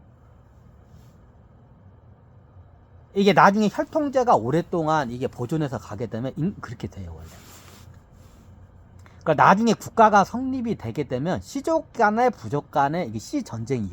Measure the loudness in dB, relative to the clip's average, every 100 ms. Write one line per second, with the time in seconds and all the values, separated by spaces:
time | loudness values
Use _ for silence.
0 | -20 -20 -20 -20 -20 -20 -20 -20 -20 -20
1 | -20 -20 -20 -20 -20 -20 -20 -20 -20 -20
2 | -20 -20 -20 -20 -20 -20 -20 -20 -20 -20
3 | -8 0 4 6 6 6 0 -2 -4 -2
4 | -2 0 2 2 2 -2 -2 -4 0 0
5 | -2 -6 -8 -6 -6 -4 -4 -6 -10 -10
6 | -8 -6 -8 -4 -6 -6 -14 -12 -12 -12
7 | -14 -14 -18 -20 -20 -20 -20 -20 -20 -20
8 | -20 -20 -20 -20 -20 -20 -20 -20 -20 -20
9 | -20 -10 -2 6 6 6 4 0 -2 4
10 | 6 6 2 -2 -6 -6 -4 -6 -6 -6
11 | -4 -4 -2 -4 -6 -8 -2 -2 -4 0
12 | 2 4 0 0 -6 -6 -4 0 0 0
13 | -6 -8 -8 -8 -8 -10 -6 -4 -6